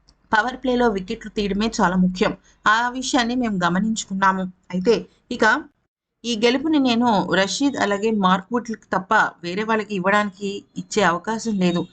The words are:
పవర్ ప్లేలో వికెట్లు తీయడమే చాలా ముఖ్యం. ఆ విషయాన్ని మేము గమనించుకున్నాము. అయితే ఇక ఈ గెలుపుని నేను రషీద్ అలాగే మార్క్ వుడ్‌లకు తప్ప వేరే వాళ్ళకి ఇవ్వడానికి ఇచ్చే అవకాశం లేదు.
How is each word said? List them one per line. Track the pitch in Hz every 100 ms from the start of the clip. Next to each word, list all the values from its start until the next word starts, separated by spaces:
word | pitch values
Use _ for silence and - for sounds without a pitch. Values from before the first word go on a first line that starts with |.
| _ _ - 220
పవర్ | 240 254
ప్లేలో | 262 247 240
వికెట్లు | 196 185 226 214
తీయడమే | - 202 196 226 226
చాలా | 180 185
ముఖ్యం. | 185 185 202 - _ _ 208
ఆ | 220 247
విషయాన్ని | 254 254 277 233
మేము | 254 233 190
గమనించుకున్నాము. | 175 180 220 226 - 190 196 190
అయితే | 185 - - 180 185 214 - _ -
ఇక | 240 220 269 339 _ _ _ _ _
ఈ | 233 220
గెలుపుని | 240 269 311 302
నేను | 262 233 240 196 180
రషీద్ | 180 190 - 277 -
అలాగే | 202 196 226
మార్క్ | 220 185 185 -
వుడ్‌లకు | 233 233 214 - 190
తప్ప | 185
వేరే | 214 - - 175 185
వాళ్ళకి | 220 220 208
ఇవ్వడానికి | 196 185 208 208 190 202 196 - -
ఇచ్చే | - 214
అవకాశం | 180 175 - 226 226 202
లేదు. | 180 175 165